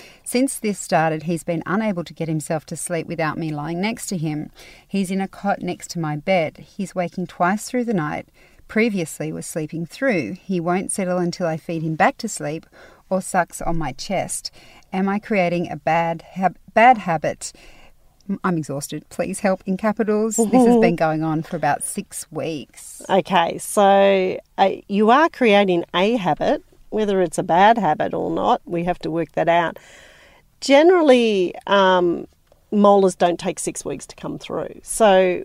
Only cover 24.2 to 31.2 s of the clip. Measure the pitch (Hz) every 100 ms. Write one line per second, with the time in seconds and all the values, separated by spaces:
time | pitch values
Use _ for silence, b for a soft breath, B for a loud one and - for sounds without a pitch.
24.2 | 185 - - - 196 - - 202 214 262
25.2 | 330 - 233 202 196 175 - 175 202 240
26.2 | 175 147 190 294 - _ - 214 208 190
27.2 | 170 - 170 165 208 233 175 - 190 170
28.2 | 170 165 190 - - 170 175 175 160 165
29.2 | 156 160 160 170 165 - B B B B
30.2 | B B _ _ - 277 339 359 302 254